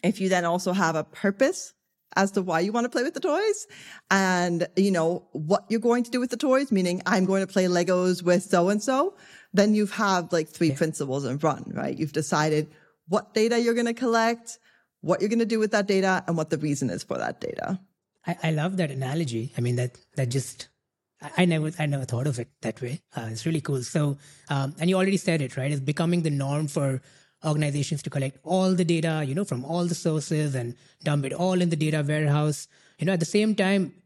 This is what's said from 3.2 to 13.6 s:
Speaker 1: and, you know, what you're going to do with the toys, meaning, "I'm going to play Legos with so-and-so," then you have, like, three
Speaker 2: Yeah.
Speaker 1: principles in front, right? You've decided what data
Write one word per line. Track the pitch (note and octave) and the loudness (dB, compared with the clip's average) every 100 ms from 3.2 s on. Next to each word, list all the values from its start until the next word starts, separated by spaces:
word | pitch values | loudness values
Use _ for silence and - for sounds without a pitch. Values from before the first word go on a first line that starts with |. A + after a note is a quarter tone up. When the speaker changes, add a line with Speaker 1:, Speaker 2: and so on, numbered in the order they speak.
| F#4 D#4 G#4+ G4+ - - - - _ | -2 0 0 -2 -8 -18 -20 -20 _
Speaker 1:
and, | G3 F#3+ F3+ F3 E3+ E3+ - | 2 4 2 0 0 -2 2
you | G3 | 2
know, | F3 D#3+ F3 _ | 4 2 0 _
what | D#3+ D#3 A3 - | -10 0 0 0
you're | A3+ | 0
going | A#3 A#3+ | 2 0
to | A#3+ | 0
do | B3+ | -2
with | B3 | -4
the | A#3+ | -2
toys, | D4 C4 C#4 | 2 2 2
meaning, | G3 F3+ F#3 F3+ | 2 2 -2 0
"I'm | G#3 | 2
going | F#3 F#3+ | 4 2
to | F#3+ | 0
play | G3 | 2
Legos | F#3 F3+ F3 F3+ F3+ F#3 | 2 2 2 2 2 2
with | F3 F3+ | 2 2
so-and-so," | - F3+ F3+ G#3 A#3+ C4 F4+ - - - - | 4 4 4 2 0 0 0 -4 -20 -20 -2
then | F#3+ G#3 | 2 4
you | G#3+ G3+ | 4 0
have, | - G3+ F#3 E3+ | 0 2 2 2
like, | E3+ D#3 | -2 -2
three | - E3 | 0 0
Speaker 2:
Yeah. | C#3 | 2
Speaker 1:
principles | D#3+ D#3 C#3 C3+ | -2 -2 -4 -2
in | C3+ C#3 | -2 0
front, | D#3 C3+ - | 0 -2 -6
right? | - C#3 C3+ | -6 -6 -4
You've | D#3 | -4
decided | D#3 D3+ D#3 D#3 D3+ D3+ - _ _ - | -4 -2 0 2 0 -2 -12 _ _ -4
what | G3+ - | -4 -2
data | A3 A3+ A#3 | 0 2 2